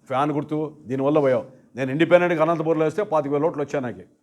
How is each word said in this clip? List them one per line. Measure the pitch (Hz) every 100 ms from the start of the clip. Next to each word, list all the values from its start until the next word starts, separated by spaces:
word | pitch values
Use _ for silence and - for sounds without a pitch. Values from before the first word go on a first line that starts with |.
| -
ఫ్యాన్ | 127 151
గుర్తు, | 147 143 151 151 - 107
దీనివల్ల | 131 135 156
పోయావు. | 139 123 - - _ 117
నేను | 131
ఇండిపెండెంట్గా | 139 165 175 175 165
అనంతపురంలో | 160 165 160 160
వేస్తే | 156 151
పాతిక | - 156 139
వేల | 143
ఓట్లు | 160 143
వచ్చాయి | 143 143
నాకు. | 123 95 87 _